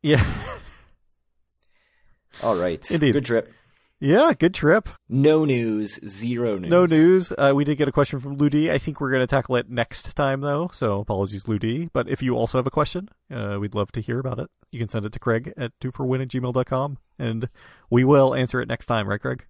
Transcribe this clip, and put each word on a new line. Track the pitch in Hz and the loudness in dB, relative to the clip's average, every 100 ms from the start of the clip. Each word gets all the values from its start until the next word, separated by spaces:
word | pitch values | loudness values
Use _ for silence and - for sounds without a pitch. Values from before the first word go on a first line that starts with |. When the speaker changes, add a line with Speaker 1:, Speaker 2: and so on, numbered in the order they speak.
Speaker 1:
Yeah. | 151 147 | 4 2
<laughs> | 95 - - - - - _ _ _ _ _ _ _ _ _ _ _ _ _ _ _ - | 2 -4 -10 -14 -18 -20 _ _ _ _ _ _ _ _ _ _ _ _ _ _ _ -6
Speaker 2:
All | 113 95 | -2 0
right. | 90 82 - | 0 -4 -4
Speaker 1:
Indeed. | 170 147 | 0 2
Speaker 2:
Good | 139 | 2
trip. | 127 113 - _ _ _ _ _ | 0 -2 -2 _ _ _ _ _
Speaker 1:
Yeah, | 139 190 320 185 | 2 4 4 4
good | 165 | 0
trip. | - 151 196 - - _ | 2 4 4 2 -20 _
Speaker 2:
No | 127 147 156 | 2 4 4
news. | 151 127 117 107 104 - - | 2 0 0 -2 -4 -8 -12
Zero | 98 117 120 120 101 | -8 -6 -2 -2 -2
news. | 90 | 2
Speaker 1:
No | 175 180 | 4 6
news. | 160 165 185 175 - | 6 6 6 2 2
Uh, | 143 | 2
we | 139 | 4
did | 147 147 | 0 0
get | 139 | 0
a | |
question | - 143 139 | 2 0 -2
from | 139 139 | -8 0
Ludi. | 147 147 160 | 2 2 2
I | 151 | 0
think | - 143 | -2 -6
we're | 139 | -2
gonna | 131 127 | 0 2
tackle | 139 - 123 | 0 0 -2
it | 120 | -2
next | 120 117 - - - | -6 -6 -6 -10 -4
time, | 139 135 | -2 -2
though, | 143 143 175 | -4 -4 -4
so | - 120 101 | -4 -2 -2
apologies, | 104 98 98 98 - | -2 -4 -4 -6 -4
Ludi. | 104 113 127 170 | -2 -2 -4 -4
But | 135 - | -4 -4
if | 139 | -4
you | 131 | -2
also | 120 117 131 | -2 0 0
have | 127 | -2
a | |
question, | - 147 180 196 _ _ | -2 -2 -4 -10 _ _
uh, | 123 104 101 | -10 -6 -6
we'd | 101 104 | -4 -2
love | 98 | -4
to | - | -4
hear | 107 120 | -6 -6
about | 131 120 | -6 -8
it. | - _ _ | -10 _ _
You | 120 | -8
can | 110 | -6
send | 117 104 | -4 -6
it | |
to | - | -6
Craig | - 113 135 - | -2 -2 -2 -10
at | 120 _ | -10 _
two | 131 | -10
for | - | -6
win | 131 131 | -4 -2
at | 127 | -4
gmail | 127 123 | -4 -2
dot | 123 127 | -2 -2
com, | 131 143 135 _ _ | -2 -4 -8 _ _
and | 120 113 120 _ - _ _ | -6 -4 -8 _ -20 _ _
we | 120 | 4
will | 127 143 135 | 6 6 6
answer | 127 127 127 | 2 -2 -2
it | 123 | -4
next | 120 - | -6 -2
time, | 117 98 | -2 -2
right, | 104 | -4
Craig? | 131 127 - | -4 -8 -12